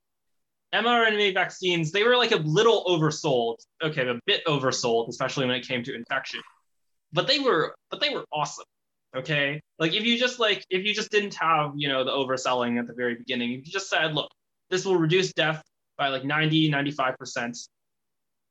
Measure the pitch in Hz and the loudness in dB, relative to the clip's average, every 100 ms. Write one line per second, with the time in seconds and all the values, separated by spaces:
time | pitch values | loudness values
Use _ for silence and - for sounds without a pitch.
0 | _ _ _ _ _ _ _ 190 233 240 | _ _ _ _ _ _ _ 0 2 4
1 | 220 208 202 185 170 - 185 170 156 196 | 4 4 2 2 -2 -2 -2 0 0 2
2 | 233 247 233 202 156 175 226 202 180 165 | 4 4 4 2 2 4 6 4 2 2
3 | 151 - 156 123 117 113 - - 160 151 | 2 0 0 0 0 -4 -10 -6 -4 -2
4 | 127 120 - 208 165 143 131 - 123 117 | -2 -2 -2 -2 0 0 0 0 0 0
5 | 117 120 131 147 127 123 123 127 123 117 | 0 -4 -4 -2 0 -2 -4 -6 -6 -10
6 | 117 135 - 117 - _ _ _ _ _ | -6 -6 -6 -10 -14 _ _ _ _ _
7 | _ 165 185 294 262 170 - - _ 196 | _ -2 0 2 2 2 0 -6 _ -4
8 | 294 196 - 151 147 - - _ _ _ | -4 -4 -6 -6 -6 -8 -18 _ _ _
9 | _ 131 156 147 139 151 - - 160 202 | _ -10 -4 -2 -2 -4 -10 -4 -2 0
10 | 226 233 247 247 220 190 - 185 208 208 | 0 0 0 0 0 0 -2 -4 -2 -4
11 | - 208 202 - 165 156 147 143 143 131 | 0 0 -2 0 2 2 2 -2 -2 0
12 | 131 135 131 131 135 127 120 120 120 120 | 0 0 0 0 0 0 0 0 -4 -4
13 | 123 120 123 123 120 127 151 190 196 180 | -4 -4 -4 -4 -4 -6 -6 -8 -2 -2
14 | 160 151 - _ _ _ - 180 190 180 | 0 -2 -6 _ _ _ -6 -2 2 2
15 | 160 185 185 - 156 156 - _ _ - | 4 2 2 0 -2 -2 -8 _ _ -4
16 | 139 135 139 151 156 160 156 143 139 143 | -2 -2 -2 0 2 4 4 2 -2 -2
17 | 127 127 127 127 120 120 - _ _ _ | -2 -2 -8 -6 -6 -8 -14 _ _ _
18 | _ _ _ _ _ | _ _ _ _ _